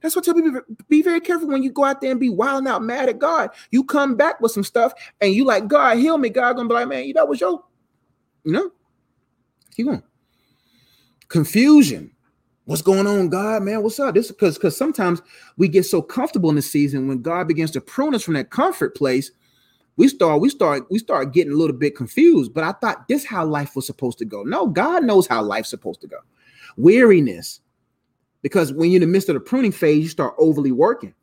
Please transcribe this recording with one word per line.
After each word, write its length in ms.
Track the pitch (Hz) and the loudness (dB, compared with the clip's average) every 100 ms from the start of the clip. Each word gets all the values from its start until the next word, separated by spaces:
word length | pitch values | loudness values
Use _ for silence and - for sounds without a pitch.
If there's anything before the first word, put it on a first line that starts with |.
That's 140 | 320 339 | -4 -2
why 40 | |
I 40 | |
tell 100 | 339 | 0
people, 280 | 339 320 254 - 220 - | 2 2 -2 -12 -20 0
be 120 | 302 | 2
very 200 | 349 339 | 4 0
careful 260 | 339 349 311 | -2 -4 -2
when 160 | 269 | -2
you 80 | 262 | -2
go 140 | 269 277 | 0 0
out 160 | 277 | 0
there 100 | 269 | -4
and 80 | 262 | -2
be 100 | 254 | -2
wilding 380 | 185 240 277 269 | 0 -2 -2 -2
out 160 | 233 | -4
mad 260 | 220 247 262 | -4 -2 -2
at 80 | 220 | -2
God. 320 | 294 330 220 - - | -2 0 -4 -8 -2
You 120 | 240 269 | -2 0
come 300 | 294 277 226 | 0 0 2
back 240 | 220 - | 0 0
with 100 | 226 | -2
some 120 | 214 196 | -2 -4
stuff 280 | - 254 - - _ | 0 0 -2 -20 _
and 120 | 202 | 0
you 120 | 196 262 | 2 2
like, 240 | 214 214 | 0 2
"God, 280 | 294 269 233 | 2 2 2
heal 200 | 285 320 | 2 2
me." 120 | 247 | 0
God 280 | 254 240 247 | 0 0 -2
gonna 100 | 233 | -2
be 80 | 233 | -2
like, 140 | 240 | -2
"Man, 200 | 269 269 269 | -6 -4 0
that 140 | 294 | 0
was 100 | 277 | 0
your," 240 | 370 339 _ _ _ _ _ _ _ _ | -2 -4 _ _ _ _ _ _ _ _
you 80 | 156 | -4
know? 180 | 185 370 _ _ _ _ _ _ _ _ _ _ | -2 -4 _ _ _ _ _ _ _ _ _ _
Keep 140 | - 170 | -8 -4
going. 160 | 262 - _ _ _ _ _ _ _ _ _ _ _ _ | -4 -8 _ _ _ _ _ _ _ _ _ _ _ _
Confusion. 800 | 170 151 214 269 302 202 101 78 _ _ _ _ _ - | -2 0 2 6 6 6 0 -12 _ _ _ _ _ -8
"What's 160 | 151 | -4
going 240 | - 196 202 | 0 2 2
on, 240 | 202 180 | 0 0
God, 320 | 185 208 220 | -2 -2 -4
man? 220 | 196 220 | -4 -4
What's 160 | 208 220 | -4 -4
up?" 160 | 269 185 | -2 -2
This 160 | 233 | -2
'cause, 260 | - 202 151 | -2 -2 0
'cause 180 | 190 151 | -4 -2
sometimes 460 | 285 - 185 170 _ - - - | -4 -2 -2 -2 _ -20 -20 -2
we 100 | 180 | 2
get 180 | 175 185 | 2 2
so 160 | 180 | -2
comfortable 480 | 160 - 294 240 170 | -2 -4 -4 -2 0
in 60 | 151 | 0
the 60 | |
season 460 | 135 151 143 139 131 | -2 -2 -2 -2 -4
when 140 | 131 | -4
God 260 | 123 170 170 | -4 -6 -4
begins 240 | 160 160 | -2 -2
to 100 | 139 | -6
prune 340 | - - 294 254 | -10 -4 -2 -2
us 80 | |
from 100 | - 147 | -2 -4
that 140 | 127 | -4
comfort 460 | - 330 349 143 - | -2 -2 0 -6 -2
place, 360 | 143 127 139 _ _ _ _ _ _ - | -2 0 -4 _ _ _ _ _ _ 2
we 100 | 269 | 2
start, 340 | - 170 151 | 4 0 2
we 80 | 226 | 0
start, 380 | - 170 143 - | 0 -2 -2 -4
we 80 | 202 | -6
start 340 | 226 - 147 | -2 -4 0
getting 200 | 139 160 | 0 0
a 20 | 143 | 0
little 200 | 160 143 | 0 0
bit 200 | 147 147 | -4 -4
confused. 580 | 117 - 330 311 123 | -8 2 4 4 2
But 100 | 156 | -4
I 80 | 160 | -6
thought 360 | 196 233 - - | -4 -6 -6 -4
this 160 | 277 277 | -4 -4
how 200 | 208 160 | -6 -4
life 300 | 147 143 - | -4 -6 -8
was 100 | - | -10
supposed 320 | 139 127 120 | -6 -6 -6
to 60 | 117 | -10
go. 180 | 101 | -10
No, 240 | 104 247 339 | -6 -4 -2
God 360 | 165 254 359 | 0 0 0
knows 240 | 269 202 175 | 4 4 2
how 160 | 117 | 0
life's 260 | 104 101 110 | -2 -4 -6
supposed 320 | - - 87 | -10 -12 -12
to 60 | - | -16
go. 100 | - _ _ _ _ - - | -20 _ _ _ _ -20 2
Weariness. 840 | 139 226 247 190 135 87 82 - _ _ _ _ _ _ _ _ | 4 6 8 6 4 -4 -14 -18 _ _ _ _ _ _ _ _
Because 320 | 139 196 156 | -4 0 -2
when 160 | 135 165 | 0 4
you're 120 | 185 | 4
in 60 | 165 | 4
the 40 | |
midst 180 | 185 190 | 2 0
of 60 | 143 | -4
the 40 | |
pruning 300 | - 254 240 | -2 0 0
phase, 320 | 190 165 151 | 0 2 2
you 60 | 160 | 0
start 240 | 156 135 - | -4 -6 2
overly 320 | 156 151 139 | 2 2 0
working. 420 | 127 165 160 - _ | 2 0 0 -8 _